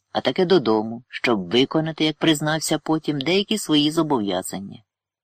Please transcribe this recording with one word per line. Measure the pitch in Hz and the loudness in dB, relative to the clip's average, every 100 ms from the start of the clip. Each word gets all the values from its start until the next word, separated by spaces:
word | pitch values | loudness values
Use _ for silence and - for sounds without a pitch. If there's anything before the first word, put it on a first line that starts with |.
| _ | _
а | - | -4
таки | 123 131 | -2 0
додому, | 180 185 113 110 110 117 - | 4 4 4 2 0 -8 -12
щоб | - 127 107 87 | -4 0 0 2
виконати, | 120 135 160 160 156 | 2 2 0 -2 -2
як | 156 151 | -2 2
признався | 160 147 151 160 - 156 | 0 2 0 -2 -2 -2
потім, | - 156 - 147 | 0 -2 -2 -4
деякі | 135 190 202 214 | 0 0 0 -4
свої | - 151 151 | 0 2 2
зобов'язання. | 165 151 131 101 92 - 95 98 110 _ _ _ _ | 0 0 0 0 -4 -4 -10 -12 -16 _ _ _ _